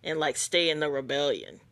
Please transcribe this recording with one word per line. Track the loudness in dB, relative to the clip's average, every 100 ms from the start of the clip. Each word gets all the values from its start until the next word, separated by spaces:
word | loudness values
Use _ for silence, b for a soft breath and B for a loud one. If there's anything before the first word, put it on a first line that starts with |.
and, | -4 -2
like, | -2 -2
stay | 0 2 4
in | 2
the | 0
rebellion. | -2 -2 0 0 0 -4 -18 -20